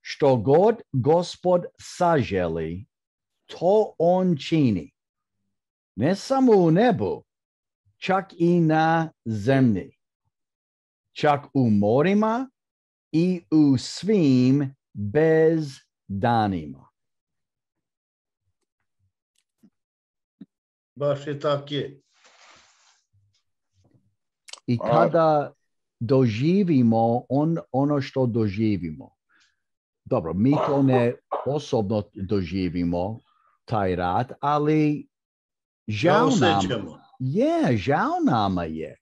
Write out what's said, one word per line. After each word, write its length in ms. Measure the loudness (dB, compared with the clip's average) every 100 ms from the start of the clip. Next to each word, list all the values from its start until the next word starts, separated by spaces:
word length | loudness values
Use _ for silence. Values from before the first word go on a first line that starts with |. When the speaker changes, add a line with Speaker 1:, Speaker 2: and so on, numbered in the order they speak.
Speaker 1:
Što 360 | -16 0 2 2
god 400 | 2 4 4 0 -4
Gospod 720 | -4 0 0 0 -6 0 0 -2 _
saželi, 1040 | -20 -2 0 0 0 -2 -2 -4 -6 -10 -14 _ _ _ _ _ _
to 480 | -4 0 0 0 -2
on 380 | 0 2 0 -2
čini. 560 | -2 0 2 0 -6 _ _ _ _ _ _ _ _ _ _ -4
Ne 180 | -2 -2
samo 360 | -2 2 4
u 180 | 6 4
nebu, 540 | 4 2 2 -2 -6 _ _ _ _ _ _ _ _
čak 280 | -4 -4 0 2
i 220 | 4 4
na 520 | 4 2 2 2 -2 _
zemlji, 720 | -8 -4 0 4 4 2 -6 _ _ _ _ _ _ _ _ _ _ _ _
čak 340 | -4 0 0 -2
u 160 | -2 2
morima 800 | 2 2 2 2 0 0 -4 -8 _ _ _ _ _ _
i 280 | -2 0 -2 _
u 280 | 2 4 2
svim 960 | -2 -10 0 2 4 4 4 2 -2 -8 _
bezdanima." 2000 | -10 -4 0 2 4 4 2 -4 -12 _ _ _ -4 0 0 0 -2 -8 -16 _ _ _ _ _ _ _ _ _ _ _ _ _ _ _ _ _ _ _ _ _ _ _ _ _ _ _ _ _ _ _ _ _ _ _ _ -20 _ _ _ _
Speaker 2:
Baš 320 | -6 -4 -4 -6
je 140 | -6
tak 300 | -4 -4 -4
je. 280 | -8 -8 -12 _ _ _ _ -20 -20 _ _ _ _ _ _ _ _ _ _ _ _ _ _ _ _ _ _ _ -18 -6
Speaker 1:
I 120 | -4
Speaker 3:
A- 80 | 0
Speaker 1:
kada 640 | 2 2 2 2 2 -2 _ _ _ _ _
doživimo 1200 | 0 2 2 0 0 2 2 2 4 2 2 -2 -2
on-, 300 | -2 0 -2 -4
ono 280 | -2 0 -2
što 260 | -4 -4 -2
doživimo, 840 | 0 -2 0 -2 -2 -6 -12 -16 _ _ _ _ _ _ _ _ _
dobro, 300 | -4 -4 -2
mi 160 | 0 2 2 0
to 160 | 0
ne 320 | 2 2 0 -4 _ -8 -4
osobno 560 | -6 -4 -4 -2 -4 -6
doživimo, 1080 | -12 -4 -4 -4 -4 -4 -2 -4 -4 -6 -10 _ _ _ _
taj 320 | -6 -4 -2 -2
rat, 360 | -2 -2 -4 -6
ali 680 | -2 0 0 2 0 -2 -8 _ _ _ _ _ _ _ -10
žao 400 | -2 2 2 2
Speaker 2:
Ga 60 | 2 2
Speaker 1:
nam 120 | 2
Speaker 2:
osjećamo. 400 | 0 -4 -8 -18 _ _
Speaker 1:
je, 580 | -6 -2 0 0 0 -2
žao 440 | -2 -2 -2 -2
nama 400 | 0 0 0 -4
je 320 | -6 -10 -12 -14